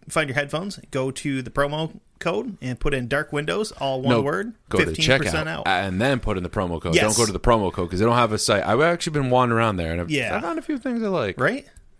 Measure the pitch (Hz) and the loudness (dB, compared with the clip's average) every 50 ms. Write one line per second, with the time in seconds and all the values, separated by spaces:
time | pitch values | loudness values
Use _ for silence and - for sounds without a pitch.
0 | - - - 165 156 139 123 147 143 139 - 156 180 202 190 - - - - 135 | -12 -4 -2 -2 -2 0 -2 -4 -4 -2 -4 -6 -6 -6 -10 -12 -16 -6 -4 -2
1 | 131 135 131 - - 147 139 135 127 127 - - 143 143 147 156 160 156 - - | -2 -2 -4 -4 -4 -4 -4 -4 -6 -4 -2 0 0 0 0 -4 -4 -6 -6 -12
2 | _ _ _ _ - - 185 208 240 262 190 - - 127 123 - - 151 143 131 | _ _ _ _ -4 -2 -2 -2 -4 -6 -8 -8 -6 -6 -6 0 0 0 0 0
3 | 123 117 135 143 156 - - 147 151 - 170 196 220 - - - 139 135 135 131 | -2 -2 -2 -2 -2 -2 -4 -4 -2 -2 -2 -2 -2 -4 -4 -4 -2 -2 -2 0
4 | 127 123 123 113 104 139 151 - 202 240 220 _ _ - - 95 - 87 80 78 | 2 4 4 4 4 0 -2 -2 -4 -8 -10 _ _ -2 0 2 2 2 0 0
5 | - - 131 139 151 98 82 - - 160 165 78 - - 95 90 98 98 92 92 | 4 4 4 4 4 0 0 -2 -2 -4 -6 -4 0 0 2 2 0 0 0 0
6 | 113 135 139 120 - 107 101 92 90 87 - 107 95 90 85 80 - 90 82 - | 2 2 0 0 0 -2 -2 -2 -4 -2 -2 -2 -2 -2 -2 -4 -2 2 2 4
7 | - 107 110 113 117 107 95 90 - 123 117 113 101 90 - - 90 85 90 90 | 4 4 4 2 2 2 0 0 2 4 4 4 4 0 0 -2 -4 -2 0 2
8 | 107 117 120 123 120 110 107 101 - - 110 98 - - 104 123 151 170 175 170 | 2 4 4 4 2 2 2 0 2 2 2 2 2 2 2 4 4 2 2 0
9 | - 170 156 147 135 127 123 127 127 120 117 113 117 113 101 90 82 80 82 87 | -4 -4 -2 -2 0 2 4 4 4 4 4 2 2 2 2 0 -2 -2 -2 -2
10 | 87 85 151 139 120 107 - 214 - 339 330 320 - - 311 262 - 269 240 233 | -2 -2 -2 -2 0 -2 -2 -4 -4 -4 -6 -6 -4 -4 -6 -4 -4 -4 -4 -2
11 | 226 208 190 165 120 98 90 - - 160 220 277 - - _ - - - - | -2 -2 0 0 -2 -2 -2 0 0 0 0 -2 -8 -14 _ -20 -20 -20 -20